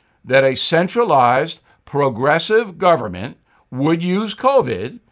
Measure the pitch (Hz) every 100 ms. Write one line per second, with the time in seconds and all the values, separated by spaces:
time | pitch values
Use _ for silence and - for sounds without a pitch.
0 | _ _ - 131 135 131 - 160 180 233
1 | 233 143 123 123 160 - _ _ - 143
2 | 139 110 135 160 165 220 202 165 180 156
3 | 110 90 113 - _ _ _ 127 143 170
4 | 180 185 220 - 262 277 135 98 113 233
5 | _